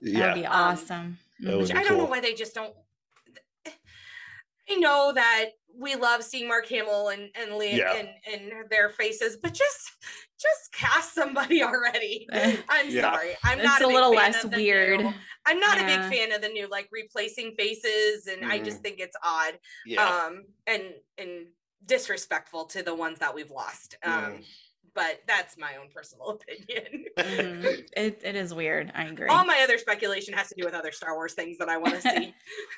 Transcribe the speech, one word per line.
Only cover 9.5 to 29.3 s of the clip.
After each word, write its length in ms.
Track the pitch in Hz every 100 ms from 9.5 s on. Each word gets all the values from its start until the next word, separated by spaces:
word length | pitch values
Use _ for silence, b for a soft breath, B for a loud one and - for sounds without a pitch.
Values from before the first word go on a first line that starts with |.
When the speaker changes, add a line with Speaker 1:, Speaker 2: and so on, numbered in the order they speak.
Speaker 3:
just, 380 | - 571 - - - B B B -
just 300 | - - -
cast 400 | - 262 302 320
somebody 480 | - 285 269 262 320
<laughs> 0 |
already. 600 | 254 247 240 233 208 214 -
Speaker 1:
Eh. 260 | 214 - - -
Speaker 3:
I'm 220 | 302 285
Speaker 2:
Yeah. 120 | 123 -
Speaker 3:
sorry. 240 | - - -
I'm 160 | 240 262
Speaker 1:
It's 60 | 262
Speaker 3:
not 160 | 277
Speaker 1:
a 40 | 262
Speaker 3:
a 20 |
big 60 | 254
Speaker 1:
little 180 | 254
Speaker 3:
fan 180 | 220 202
Speaker 1:
less 100 | 226
Speaker 3:
of 80 | 220
the 60 | 202
Speaker 1:
weird. 420 | 208 196 190 190
Speaker 3:
new, 120 | 214 208 B B 302
I'm 140 | 339
not 180 | 415 381
a 40 |
Speaker 1:
Yeah. 280 | 381 - -
Speaker 3:
big 80 | 254
fan 140 | 220
of 80 | 214
the 80 | 214
new, 180 | 214 202
like, 220 | 196 202
replacing 640 | 220 214 226 220 247 226 220
faces, 720 | 208 220 226 214 214 214 190
and 160 | 190 -
I 120 | 208
just 200 | 214 208
Speaker 2:
Mm-hmm. 60 |
Speaker 3:
think 160 | 208 190
it's 160 | 185 -
odd, 360 | 170 160 160 170 B B -
Speaker 2:
Yeah. 200 | 208 202
Speaker 3:
um, 400 | 180 165 185 202 _ -
and, 300 | 214 190 143 _ -
and 300 | 185 175 170 _ _ _ 196
disrespectful 800 | 254 254 185 - 156 - 165 160
to 180 | 190
the 100 | 175 165
ones 240 | 160 156
that 140 | 151
we've 180 | 143 147
lost. 440 | 135 104 - - -
Um, 360 | 170 165 147 -
Speaker 2:
Mm. 60 | - b b b _
Speaker 3:
but 280 | - 165 - -
that's 300 | 202 175 -
my 180 | 151 135
own 140 | 143
personal 380 | 160 151 - 190
<laughs> 120 | 214
opinion. 640 | - - - 240 - 302 - -
Speaker 1:
Mm-hmm. 460 | - - 180 175 494 - - -
It, 240 | 214 208
it 120 | - 202
is 160 | 180
weird. 400 | 165 160 156 151 -
I 80 | 160
agree. 220 | 160
Speaker 3:
All 180 | -